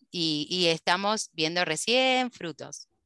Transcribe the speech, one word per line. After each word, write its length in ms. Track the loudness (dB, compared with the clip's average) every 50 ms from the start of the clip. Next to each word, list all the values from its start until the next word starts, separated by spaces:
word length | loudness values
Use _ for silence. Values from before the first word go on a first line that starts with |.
| _ _
y, 360 | -4 -2 0 0 0 -2 -2 -2
y 160 | -2 2 2 2
estamos 600 | 2 2 2 2 2 2 2 0 0 -2 -4 -6
viendo 320 | -4 -2 -2 0 0 0 0
recién 680 | 0 -2 -2 0 2 2 2 4 4 2 2 0 -2
frutos. 580 | -6 -8 -10 -10 -10 -10 -12 -14 -14 -16 -18 _ _ _ _